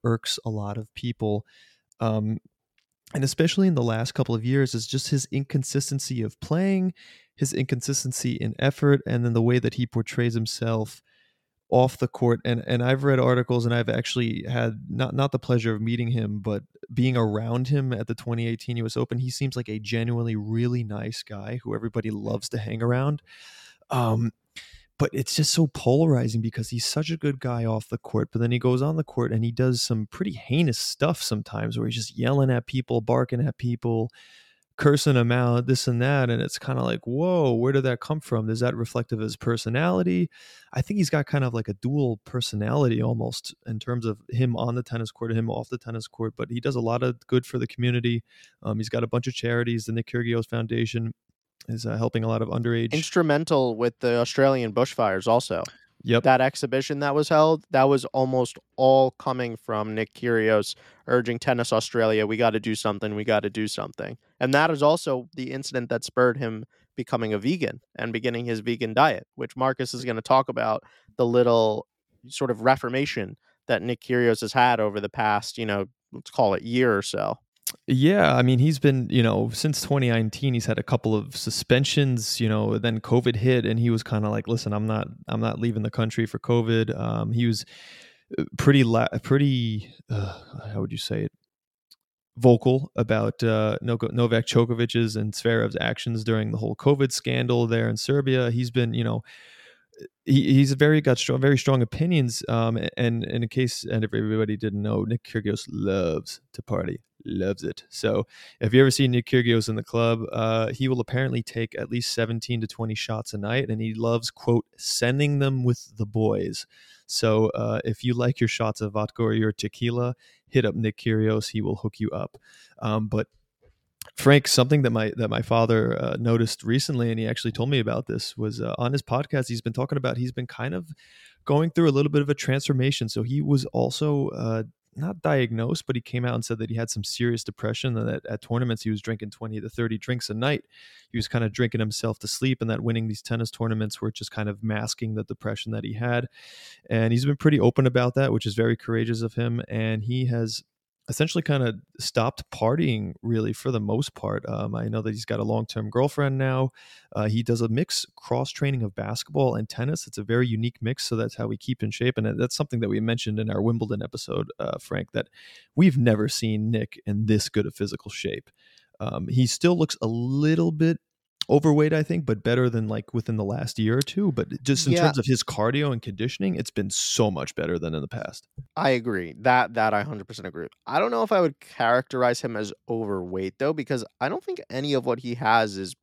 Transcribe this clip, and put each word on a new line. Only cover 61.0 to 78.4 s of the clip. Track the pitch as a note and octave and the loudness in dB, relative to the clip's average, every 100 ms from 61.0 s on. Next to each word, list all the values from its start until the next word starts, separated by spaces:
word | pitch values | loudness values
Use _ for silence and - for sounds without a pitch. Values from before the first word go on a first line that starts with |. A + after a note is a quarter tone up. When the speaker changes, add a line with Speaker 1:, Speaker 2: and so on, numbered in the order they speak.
| - | 0
Speaker 2:
urging | B2 A#2 A#2 | 2 2 -2
Tennis | C#3+ A#2+ A#2+ | 0 0 0
Australia, | A2 - A#2+ A2 G#2+ G#2+ | 0 0 2 4 4 2
"We | A2 | 2
gotta | A#2 G#2+ | 2 2
do | A2 | 0
something, | G#2+ G#2+ G#2 G#2+ | -2 -2 -2 -4
we | G#2 | -4
gotta | G#2+ G#2+ G#2 | 0 0 0
do | A2 G#2+ | -2 -4
something." | - G2 - - B2 _ - | -4 -8 -10 -12 -12 _ -4
And | C3 | 2
that | C#3 E3 | 4 2
is | D3 | 4
also | D3 E3 D3+ B2+ - - | 4 4 0 -4 -6 -10
the | B2+ | -10
incident | C3+ - C3 A#2+ | -10 -6 -6 -4
that | A#2 | -6
spurred | - B2+ B2 A#2+ | -2 2 2 2
him | A#2 A2 - _ _ - | -4 -6 -12 _ _ -12
becoming | A#2 A#2+ A2 | -4 -2 0
a | G#2+ | 0
vegan | B2 F#3 - B2+ _ | 0 0 -2 -6 _
and | - A#2 | -8 -6
beginning | A2+ A#2+ A#2 A#2+ | -4 -2 -4 -4
his | A2 | -4
vegan | A2+ A2+ A2+ | -4 -4 -2
diet, | A#2+ D3+ G#2 - | 2 2 2 -8
which | - A#2+ C3 | -12 -10 -2
Marcus | C3 C3 C3 | -2 -2 -6
is | B2 | -6
gonna | B2 A2+ | -6 -4
talk | - C3 C3 | 2 2 2
about, | A#2+ A2+ A2 - _ _ - | -2 -2 -4 -6 _ _ -2
the | A#2+ | 4
little | B2 A#2+ A#2 A2 A2 - _ _ _ B2 | 4 6 6 4 0 -8 _ _ _ -16
sort | - C3 | -4 -4
of | A2+ | 2
reformation | A#2+ C3 A#2+ B2+ C#3+ A#2 G2 - _ _ - | 2 2 0 -2 -2 -4 -8 -12 _ _ -2
that | G#2+ | -2
Nick | A#2 A#2 | -2 -6
Kyrgios | - B2 A#2+ G#2+ | 0 2 4 2
has | A2 | 0
had | C3 B2 A#2 | 4 4 4
over | G#2+ G#2 | 0 -2
the | G2+ | -4
past, | - A2 G#2 - - | -2 0 0 -2 -6
you | A2 | -2
know, | G2+ F#2+ _ _ | -2 -4 _ _
let's | B2+ - | -18 -6
call | - G#2+ | 0 2
it | F#2+ | 2
year | A#2 B2 B2 G2+ | 0 2 4 2
or | |
so. | - G2+ G#1 - _ _ - - - | -2 -4 -4 -6 _ _ -12 -8 -2
Speaker 1:
Yeah, | C3 D3+ G3+ D#3 | 2 4 4 4
I | B2+ | 4